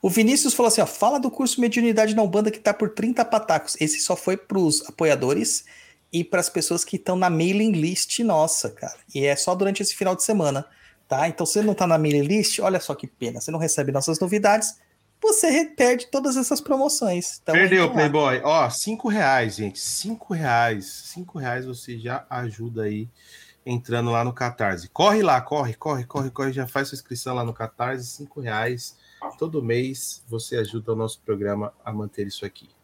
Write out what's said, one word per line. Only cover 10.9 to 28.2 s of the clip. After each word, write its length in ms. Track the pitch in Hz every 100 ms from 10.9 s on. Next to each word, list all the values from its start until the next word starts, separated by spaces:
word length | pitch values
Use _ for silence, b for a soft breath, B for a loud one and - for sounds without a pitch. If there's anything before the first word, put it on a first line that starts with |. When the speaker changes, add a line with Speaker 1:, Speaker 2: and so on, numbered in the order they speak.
| b _
Speaker 1:
Tá? 220 | 135 160
Então, 160 | 165
você 160 | 160 208
não 120 | 214
tá 120 | 196 180
na 120 | 160
mailing 240 | 156 147
list, 360 | 143 208 - -
olha 200 | 190 185
só 140 | -
que 120 | 139 135
pena, 340 | _ 117 120
você 100 | -
não 80 | 160
recebe 340 | 160 - 135
nossas 260 | 139 139 160
novidades, 560 | 180 208 202 220 220 - b b _ _
você 300 | 440 427 330
re-, 160 | 277 311
perde 400 | - 247 247 -
todas 300 | 277 269 262
essas 240 | 254 294
promoções. 800 | - 269 277 - 220 180 180 -
Então, 120 | -
Speaker 2:
Perdeu, 300 | 160 190 185
Speaker 1:
entra 100 | 165
lá. 140 | 156 151
Speaker 2:
Playboy. 300 | 147 143 127
Ó, 280 | 143 160 127
cinco 380 | 120 - 220 233
reais, 480 | 208 147 131 113 98
gente, 220 | 104 95
cinco 540 | - - 202 226 -
reais, 540 | 175 147 117 120 107 95
cinco 520 | - - - 180 165
reais 280 | 131 123 127
você 320 | 123 - 120
já 280 | 117 131 -
ajuda 560 | 127 123 104 117 113
aí 240 | 107 107 117 B B B B B -
entrando 440 | 123 120 120 120
lá 140 | 117
no 80 | 120
Catarse. 560 | 123 123 120 104 90 85
Corre 340 | - 311 214
lá, 180 | 190 127
corre, 340 | 123 147 123
corre, 300 | 110 156 135
corre, 260 | 123 143 131
corre, 220 | 123 135
já 140 | 131 127
faz 220 | 139 139
sua 80 | 131
inscrição 380 | - 123 -
lá 100 | 127
no 80 | 117
Catarse, 500 | 113 113 _ 123 131 123
cinco 340 | -